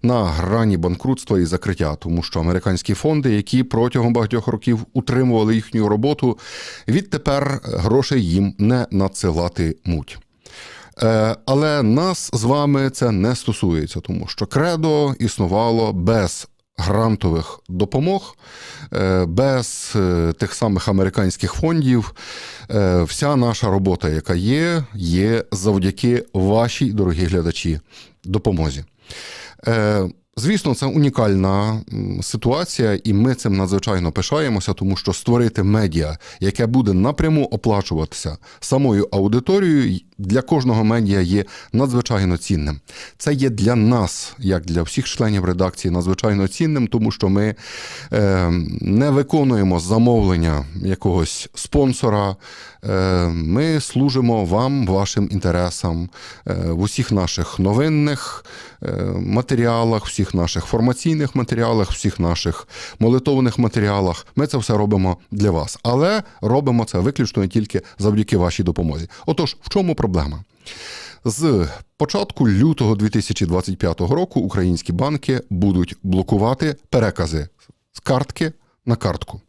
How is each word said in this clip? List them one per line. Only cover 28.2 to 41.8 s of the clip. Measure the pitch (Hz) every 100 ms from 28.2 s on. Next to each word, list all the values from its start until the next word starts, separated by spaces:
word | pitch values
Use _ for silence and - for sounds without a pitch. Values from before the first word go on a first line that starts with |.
допомозі. | 90 98 110 90 78 67 - _ _ - - - - - -
Е, | 117 107 104 92 - _ -
звісно, | 120 208 160 123
це | 139
унікальна, | 135 143 - 110 98 95 98 107 110 -
м, | 104 98 95
ситуація, | 92 107 117 139 175 - 113 98
і | 110
ми | 101 123 123
цим | 113 98
надзвичайно | 95 98 101 95 87
пишаємося, | 78 92 147 147 107 -
тому | 95 95 98
що | -
створити | - - 120 117 110
медіа, | 98 104 101 80 76 78 - -
яке | 95 - 113
буде | 127 107
напряму | 92 107 147 160 156 135
оплачуватися | 107 117 101 95 80 78 - - 78 - -
самою | - 135 139 101 101
аудиторією, | 98 98 120 127 196 185 147 117
й-, | 90 - -
для | 98 117
кожного | - 160 127 113
медіа | 107 117 104 98
є | 87 101 95 - -
надзвичайно | 113